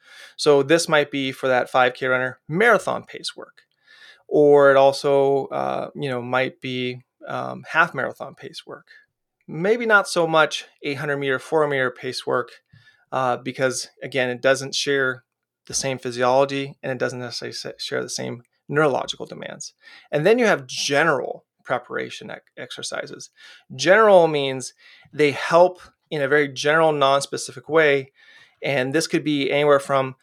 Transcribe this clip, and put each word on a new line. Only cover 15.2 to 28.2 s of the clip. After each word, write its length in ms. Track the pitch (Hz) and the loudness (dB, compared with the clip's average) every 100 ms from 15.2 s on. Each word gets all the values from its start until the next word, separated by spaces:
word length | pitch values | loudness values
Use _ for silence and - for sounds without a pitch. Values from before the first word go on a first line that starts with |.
| _ _ _ _ - | _ _ _ _ -10
the 80 | |
same 240 | - 135 127 | -6 -6 -6
physiology 760 | 127 120 123 131 139 139 139 - | -8 -2 2 2 2 -2 -8 -10
and 80 | 139 | -8
it 80 | 127 | -6
doesn't 220 | 127 123 | -6 -6
necessarily 320 | 123 - 120 | -12 -12 -12
sa-, 180 | - 135 - | -12 -14 -12
share 240 | - 131 | -8 -6
the 60 | 123 | -6
same 340 | - 127 123 _ _ - | -8 -10 -12 _ _ -6
neurological 560 | 147 151 127 - - | 0 0 0 -6 -10
demands. 500 | - - - - - _ - - - | -14 -14 -16 -16 -18 _ -20 -20 -6
And 160 | 147 170 | 0 2
then 140 | 247 | 4
you 60 | 220 | 2
have 200 | 143 131 | 0 -4
general 800 | - - 143 165 131 - - _ _ | -8 -2 2 2 0 -4 -12 _ _
preparation 680 | - 123 - 123 123 - 117 | -6 -6 -6 -10 -10 -12 -16
ec-, 200 | - _ - | -18 _ -18
exercises. 760 | 127 - - - 131 - - _ - - - 131 | -16 -14 -12 -10 -12 -14 -20 _ -20 -20 -18 -2
General 500 | 147 208 214 185 160 | 4 6 8 8 6
means 480 | 147 135 131 123 - _ - _ | 2 -2 -4 -10 -16 _ -20 _
they 180 | 147 147 | 0 0
help 500 | 127 - 170 180 180 - _ - | 0 2 6 6 2 -20 _ -8
in 120 | 156 | -4
a 60 | 135 | 0
very 200 | 147 143 | 2 0
general, 420 | 127 143 160 160 | -2 0 4 4
non-specific 800 | 147 139 139 - - - 127 - | 4 2 2 0 -8 -10 -14 -2
way. 420 | 156 151 139 131 _ | 2 4 2 -2 _